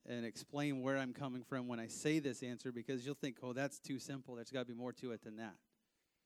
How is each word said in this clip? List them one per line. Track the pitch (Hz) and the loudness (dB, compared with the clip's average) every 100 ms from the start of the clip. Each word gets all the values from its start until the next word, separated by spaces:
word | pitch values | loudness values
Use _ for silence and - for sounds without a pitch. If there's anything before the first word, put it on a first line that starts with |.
| - | -4
and | 120 117 | -2 -2
explain | - - 143 147 135 | -4 -4 2 4 4
where | 127 135 | 4 4
I'm | 127 | 2
coming | 123 135 123 | 0 -2 -2
from | 117 131 123 | -2 -2 0
when | 117 | -2
I | 117 | -2
say | - 151 156 | 2 4 6
this | 139 113 | 4 0
answer, | 123 117 131 | -2 -2 -2
because | 120 110 131 131 | -2 0 0 0
you'll | |
think, | 143 139 113 | -2 -4 -2
"Oh, | 127 | -2
that's | 123 139 - | 2 0 0
too | - 131 | -4 -4
simple. | - 139 127 | -2 -6 -6
There's | 120 117 | -8 -2
gotta | 131 123 | -2 -2
be | |
more | 117 123 | -2 -4
to | 120 123 | -4 -4
it | 110 | -4
than | 113 107 | -6 -6
that." | 110 87 _ _ _ _ _ _ | -6 -8 _ _ _ _ _ _